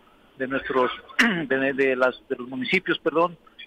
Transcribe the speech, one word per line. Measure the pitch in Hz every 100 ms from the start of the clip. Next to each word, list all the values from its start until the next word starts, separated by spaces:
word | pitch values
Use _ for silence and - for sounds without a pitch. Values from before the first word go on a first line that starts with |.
| - _ _ -
de | 131
nuestros, | 131 - 131 123 - - -
<clears throat> | 233 175 135
de, | 135 135
de | 131 135 127
las, | 127 120 -
de | 123
los | 123
municipios, | 131 123 190 - 160
perdón, | 165 151 175 170 - -